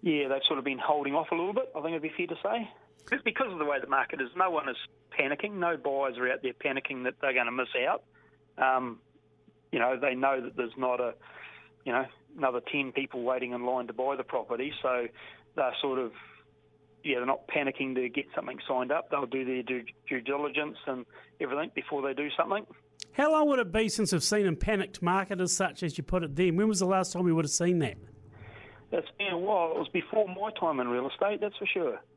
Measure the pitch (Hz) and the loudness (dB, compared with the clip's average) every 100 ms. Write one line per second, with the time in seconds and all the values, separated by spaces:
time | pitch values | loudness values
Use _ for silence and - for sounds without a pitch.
0 | 175 151 139 135 - 143 131 127 - 147 | 2 2 2 2 2 0 -2 -2 0 0
1 | 139 147 156 170 180 208 262 160 156 165 | 2 0 0 0 0 0 -2 -4 -4 -4
2 | 156 - 175 165 196 226 214 - - _ | -6 -4 -4 -2 -2 -2 -4 -12 -20 _
3 | - 254 - 220 262 175 147 139 135 139 | -4 -2 0 0 -2 0 0 0 2 2
4 | 123 - 127 117 185 160 139 120 - _ | 2 -2 -6 0 2 2 -2 -6 -10 _
5 | _ - 135 143 214 208 170 160 143 139 | _ -2 0 0 -4 0 0 0 0 0
6 | 139 120 127 131 131 117 147 135 - 131 | 0 0 0 0 -2 -4 -2 -2 -4 -4
7 | 127 - 139 127 120 123 123 127 135 202 | -4 -2 0 0 0 -2 -4 0 0 0
8 | - _ - _ _ - 131 131 127 113 | -4 _ -20 _ _ 0 4 4 0 -8
9 | _ _ _ _ - _ _ 131 117 131 | _ _ _ _ -20 _ _ 0 2 2
10 | 139 127 135 135 120 - 120 135 127 123 | 0 2 2 2 -2 -4 -6 -2 0 0
11 | 120 - - - - - - _ - 123 | -2 -4 -16 -18 -18 -20 -20 _ 0 0
12 | 131 - _ - 135 123 - 147 135 131 | 0 -8 _ -2 0 0 -2 -2 -2 -2
13 | 135 131 120 127 127 123 123 127 120 113 | -4 -2 0 0 -2 -2 -2 -2 -4 -2
14 | 131 139 127 127 107 120 139 147 131 123 | -2 -2 -2 -4 -2 -4 -4 -4 -2 0
15 | 120 - - - _ - 131 - 143 131 | -2 -8 -20 -20 _ -2 0 0 -2 -2
16 | 120 - - - _ _ _ _ _ _ | -2 -6 -20 -20 _ _ _ _ _ _
17 | 151 123 123 135 - 151 135 131 135 127 | -2 -2 0 -2 -2 -2 -2 -2 -2 0
18 | 127 123 139 - - 131 - 131 127 151 | -2 -4 -4 -6 -6 -10 -2 -2 0 -2
19 | - 147 127 135 131 127 120 127 117 - | 0 -4 -2 -2 -2 -2 -2 -4 -6 -14
20 | - 131 120 139 147 143 147 - - 127 | -6 -4 -2 -2 -2 -2 -4 -6 -8 -8
21 | 120 - - _ 135 139 160 - - 147 | -8 -18 -20 _ -4 -2 -4 -6 -6 -4
22 | 139 135 147 - 165 202 - - _ _ | -2 -2 -4 -2 0 0 -4 -20 _ _
23 | - - 294 311 302 262 214 214 220 - | -10 2 4 6 6 4 2 2 2 2
24 | 196 170 - 214 196 160 - 208 190 - | 2 2 2 4 4 2 2 2 0 -2
25 | 175 190 190 196 180 - 185 - 175 143 | 2 2 0 0 0 2 0 0 -4 -4
26 | 147 180 170 139 185 165 220 202 185 190 | 0 0 0 2 4 6 4 4 4 4
27 | 185 180 180 160 147 - 170 180 135 - | 2 2 4 4 4 2 4 4 2 -2
28 | - - - - - - - - - 180 | -16 -20 -20 -20 -18 -18 -20 -20 -4 -4
29 | - - 202 175 185 208 165 160 165 180 | -4 -4 -2 0 2 2 4 0 0 -2
30 | - 214 208 185 214 208 170 139 123 120 | 0 2 2 0 -4 0 0 2 0 0
31 | 131 - 196 208 208 - 208 190 156 104 | -2 0 0 2 -4 -4 -2 0 0 -2
32 | - | -10